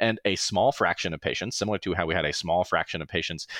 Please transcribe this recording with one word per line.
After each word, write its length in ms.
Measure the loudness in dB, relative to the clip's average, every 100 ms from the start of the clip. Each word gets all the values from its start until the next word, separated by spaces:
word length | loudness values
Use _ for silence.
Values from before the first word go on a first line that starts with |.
And 180 | 0 2 0
a 100 | 0
small 380 | 0 4 2
fraction 400 | 4 0 0 -2
of 80 | -2
patients, 360 | -2 -2 -4 -2
similar 200 | -2 -2
to 140 | 0
how 120 | 0 2
we 80 |
had 120 | 2 0
a 80 |
small 320 | -2 0 0 2
fraction 360 | 0 0 -6
of 60 | -4
patients 400 | -4 -4 -6 -10 -10